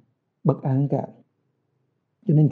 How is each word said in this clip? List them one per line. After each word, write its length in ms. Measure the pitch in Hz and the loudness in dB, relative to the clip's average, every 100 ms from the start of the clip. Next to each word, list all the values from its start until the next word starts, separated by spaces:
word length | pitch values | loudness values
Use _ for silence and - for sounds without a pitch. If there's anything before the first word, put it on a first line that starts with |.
| _ _ _ _ | _ _ _ _
bất 180 | - - | -2 -2
an 260 | 147 131 139 | -2 -2 -2
cả. 180 | 135 - - _ _ _ _ _ _ _ _ _ _ - | -4 -8 -16 _ _ _ _ _ _ _ _ _ _ 0
Cho 80 | |
nên 140 | 151 147 | 2 2